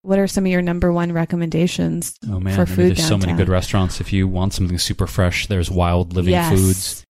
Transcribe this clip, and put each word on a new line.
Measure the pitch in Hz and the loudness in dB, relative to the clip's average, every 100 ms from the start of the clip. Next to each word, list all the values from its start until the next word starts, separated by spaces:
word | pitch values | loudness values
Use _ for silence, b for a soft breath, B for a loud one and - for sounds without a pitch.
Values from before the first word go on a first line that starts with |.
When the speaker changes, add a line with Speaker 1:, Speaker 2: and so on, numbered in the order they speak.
Speaker 1:
What | 190 196 | 2 0
are | 196 | 2
some | 196 | 0
of | 190 | 0
your | 180 | 0
number | 175 175 175 | 0 0 0
one | 175 175 | 0 0
recommendations | 165 165 175 170 160 175 - 165 165 - - 220 | -2 -2 -2 -2 0 0 0 -2 -2 -6 -10 -6
Speaker 2:
Oh, | 95 | -4
man. | 95 | -2
Speaker 1:
for | 95 | 0
Speaker 2:
I | |
mean, | 87 90 | 0 2
Speaker 1:
food | 87 90 | 2 2
Speaker 2:
there's | - | 0
so | 104 | 0
many | 90 | 0
Speaker 1:
downtown? | 85 | 0
Speaker 2:
good | 90 | 2
restaurants. | 92 - 101 92 - | 2 0 0 0 -2
If | - | -2
you | 98 95 | 0 0
want | 90 95 | 0 -2
something | - 92 87 | 0 -2 0
super | - 98 95 | -4 -4 -4
fresh, | - 90 - - | 0 0 0 -2
there's | 98 87 | -2 0
Wild | 92 87 87 87 | 0 2 2 0
Living | 90 87 | 0 2
Speaker 1:
Yes. | 87 - | 2 2
Speaker 2:
Foods. | 95 95 92 - - | 2 2 0 -4 -12